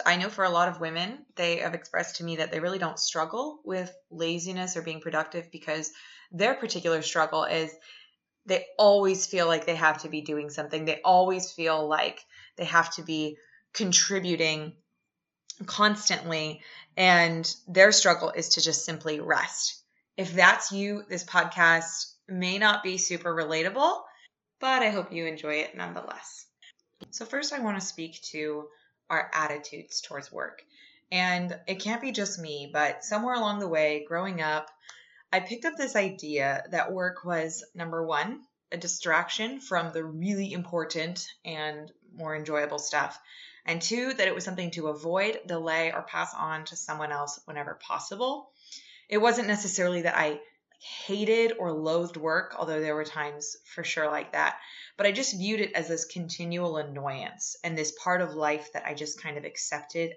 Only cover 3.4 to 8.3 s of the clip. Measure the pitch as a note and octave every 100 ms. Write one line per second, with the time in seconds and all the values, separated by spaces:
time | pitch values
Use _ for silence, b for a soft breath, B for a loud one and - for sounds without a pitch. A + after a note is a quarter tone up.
3.4 | D4+ D4+ - F#3 F3+ - _ E3 E3 E3+
4.4 | F3 F#3 F#3 E3+ E3 D#3 E3 D#3 D#3+ F3
5.4 | E3 D#3+ - D#3 D#3 B B B B F3
6.4 | A3 C4 A#3 F3+ E3+ D#3+ D3+ E3 D#3 D#3+
7.4 | D#3 E3 D#3+ - B B B B _